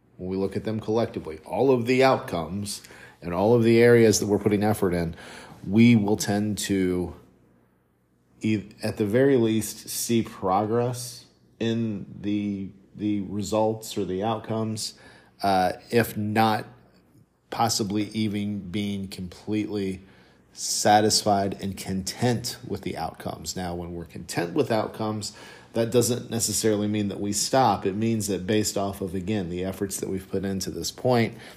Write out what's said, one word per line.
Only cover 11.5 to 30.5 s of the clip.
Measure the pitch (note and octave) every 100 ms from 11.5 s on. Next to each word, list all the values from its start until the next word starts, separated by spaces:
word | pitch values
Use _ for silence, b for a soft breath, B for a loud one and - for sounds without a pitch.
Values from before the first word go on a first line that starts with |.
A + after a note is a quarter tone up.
| -
in | A2+ A2+ A2+ G2+ - -
the, | G#2 G#2 G2+ G2 G2 - _
the | - G#2 G#2
results | F2+ G2+ G2 A2 A2 A2 - G#2+
or |
the | F#2 F#2
outcomes, | G#2+ G#2+ A2 A2+ A2 A2 - B B B B -
uh, | G2 F#2+ F2+ - -
if | A#2+ A2 G#2+
not | G#2 A2 A2 G#2+ - - _ _ _ _ _ _ -
possibly | - A2+ - G2+ G#2 G2+
even | A2 A2 G2+ G#2 G2+
being | F2 G#2 G2+ G2 F#2+
completely | - F2+ - - G#2+ G2+ G#2 F#2+ F#2 B B B B _
satisfied | - - - A2 G#2+ G#2+ - G#2 G2 G2 G2
and | G2+ F#2
content | - F#2+ F#2 - B2 A#2+ - - -
with | -
the | - -
outcomes. | D#2+ - - - E2
Now, | F#2+ F2+ F2
when | F2
we're | E2+ E2
content | G2 F2 - E3+
with | D#3 B2
outcomes, | A2 - - G#2+ A2 G#2 B B B B
that | A#2 A2+
doesn't | B2 A2 A#2+ -
necessarily | A2 G#2+ G2+ A2 G#2 G#2
mean | G#2+ G2+
that | -
we | G2+
stop. | G#2 - C3+ A#2+ F#2+ G2
It |
means | G2+ A2+ A2+ G#2
that | F#2
based | F2+ G#2+ G#2 G2+
off | G2 F#2
of, | F#2+
again, | F#2+ F2+ G#2+ E2+
the | F2+
efforts | F#2 G2 G2 -
that | -
we've | F#2+ -
put | F#2+
into | G2